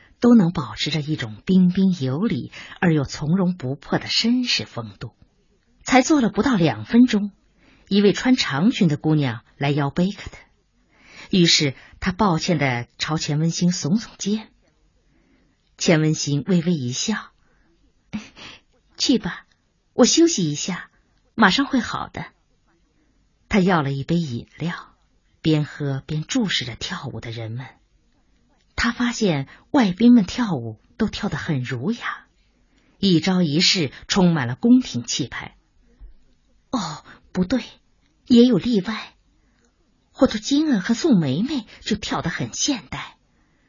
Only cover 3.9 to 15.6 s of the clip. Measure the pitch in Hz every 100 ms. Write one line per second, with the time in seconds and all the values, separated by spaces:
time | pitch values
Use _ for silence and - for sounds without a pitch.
3.9 | 165 - - 226 254 247 - 113 120 110
4.9 | - 117 - _ _ _ _ _ _ -
5.9 | 262 262 302 254 214 269 214 160 107 107
6.9 | 233 247 208 202 - _ _ _ _ -
7.9 | 196 202 - 254 254 - 139 208 - 175
8.9 | 147 156 156 135 110 - _ 143 147 139
9.9 | 175 185 202 - - - _ _ _ _
10.9 | _ _ - - 190 170 - 147 - -
11.9 | - 190 185 208 160 - 160 139 120 120
12.9 | - - 156 - 156 165 - 180 180 147
13.9 | 220 - - 196 220 - _ _ _ _
14.9 | _ _ _ _ _ _ _